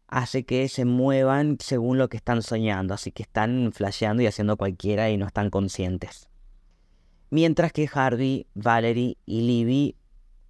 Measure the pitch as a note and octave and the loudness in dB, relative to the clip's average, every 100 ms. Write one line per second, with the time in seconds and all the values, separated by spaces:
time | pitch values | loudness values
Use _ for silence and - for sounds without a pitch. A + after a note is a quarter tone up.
0 | _ C3 B2 C3+ B2 B2+ C3 - B2 B2 | _ -4 -2 -4 -2 -2 -2 0 0 2
1 | C3+ C3+ C3 C#3 D3+ C#3 - B2+ A#2+ C3 | 2 4 4 4 2 -2 -2 -2 0 2
2 | B2+ G#2+ - A#2+ A2 A2+ A2 F#2+ F#2+ G2+ | 0 -2 -2 -2 0 -2 0 0 -2 -4
3 | - - G#2 A2 A2 B2+ A#2+ - G2+ - | -8 -12 -6 -2 0 0 -2 -2 -4 -2
4 | G#2+ A2+ A2+ - G#2 G#2 G2 F#2 G2+ G#2 | 0 2 0 0 0 0 -2 -4 -2 0
5 | A2 G#2 G2+ - G2+ G2+ G2 - F#2 F#2 | 0 0 -2 -2 0 0 -2 -2 -4 -4
6 | - - - - - - _ _ _ _ | -8 -14 -20 -20 -20 -20 _ _ _ _
7 | _ _ - D3+ E3 D#3 E3 - D3+ C#3 | _ _ -4 2 2 4 0 0 -2 2
8 | C3 A#2 C3 C3+ - G2+ A#2 A#2 A#2 A#2 | 0 2 0 -2 -6 -6 2 2 2 0
9 | B2 - - A2+ A#2 A#2+ A#2 C3+ C#3+ - | -2 -4 -6 -2 2 2 2 2 0 -4
10 | _ - - - - | _ -20 -20 -20 -20